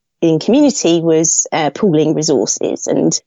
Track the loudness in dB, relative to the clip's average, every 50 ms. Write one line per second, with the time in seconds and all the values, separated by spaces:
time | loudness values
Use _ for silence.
0 | _ _ _ _ 0 0 0 0 0 2 2 4 4 2 2 0 0 0 0 2
1 | 2 2 2 2 2 0 -2 -2 -4 -4 -4 -2 -2 -4 -2 -2 0 2 2 2
2 | 2 2 0 -2 0 0 0 0 0 -2 -4 -4 -4 -6 -6 -6 -4 -4 -2 0
3 | 0 0 -2 -4 -6